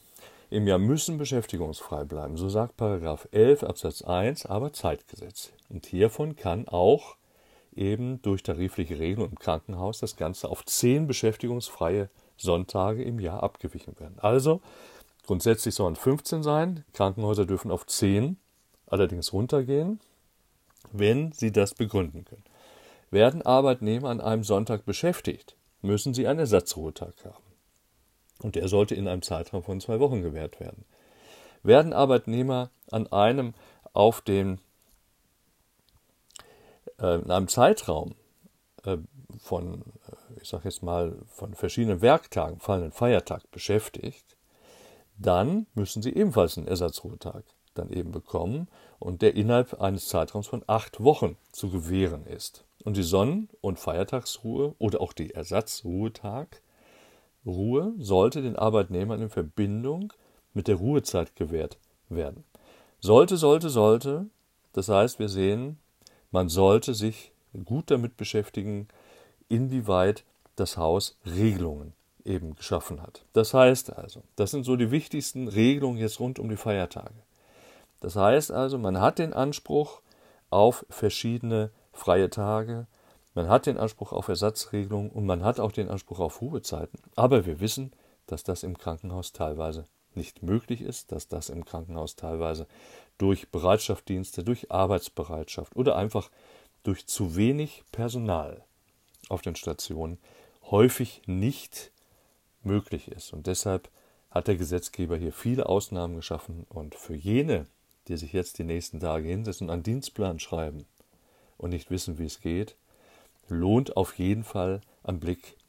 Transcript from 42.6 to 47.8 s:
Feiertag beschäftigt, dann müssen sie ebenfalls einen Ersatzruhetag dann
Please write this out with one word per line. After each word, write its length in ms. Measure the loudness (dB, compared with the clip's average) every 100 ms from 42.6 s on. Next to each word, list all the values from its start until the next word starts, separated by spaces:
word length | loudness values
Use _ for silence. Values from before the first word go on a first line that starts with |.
| -2 -2 -2
Feiertag 580 | 0 2 2 0 -8 -10
beschäftigt, 840 | -10 -2 -2 -2 -10 -12 -12 _ _ _ _ _ -20 -20 -20 _ -2
dann 500 | 2 4 4 0 -2 -4
müssen 260 | -4 -2
sie 140 | -2 2
ebenfalls 420 | 4 4 4 2
einen 100 | -4
Ersatzruhetag 760 | -2 -2 -4 -12 -12 -12 -12 -18 _ _
dann 180 | -10